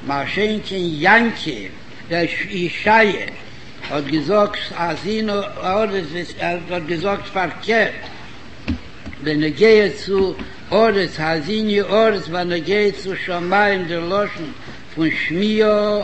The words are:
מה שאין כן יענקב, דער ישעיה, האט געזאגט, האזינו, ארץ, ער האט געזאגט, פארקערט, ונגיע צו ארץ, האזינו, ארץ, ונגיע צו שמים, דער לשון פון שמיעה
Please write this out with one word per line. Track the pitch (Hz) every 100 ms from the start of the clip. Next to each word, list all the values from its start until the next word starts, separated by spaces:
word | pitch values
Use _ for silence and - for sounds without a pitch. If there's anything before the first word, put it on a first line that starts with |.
| 127
מה | 139 131
שאין | - 214 214 -
כן | 190
יענקב, | 175 151 170 226 233 - 160 117 95 - - - -
דער | 165 165 - -
ישעיה, | 202 175 - 208 220 214 131 98 - - - - - -
האט | 143
געזאגט, | 139 156 143 208 208 - - 180
האזינו, | 170 156 190 220 220 202 196 -
ארץ, | 180 202 220 196 156 170 170 -
ער | 170 175 165
האט | 180 156
געזאגט, | 165 196 202 -
פארקערט, | 196 175 - - 226 190 - - - - - - - - - - - - -
ונגיע | 143 151 156 151 214 214 202
צו | - - 196 190 - - - -
ארץ, | 202 226 196 170 156
האזינו, | 156 165 147 214 214 202 196
ארץ, | 208 226 202 156
ונגיע | 175 175 175 156 208 208
צו | 196 190 180 -
שמים, | 175 175 196 208 190 170
דער | 170 170
לשון | 196 202 - 160 - - - - -
פון | 160 - -
שמיעה | 165 208 214 214 208 208 208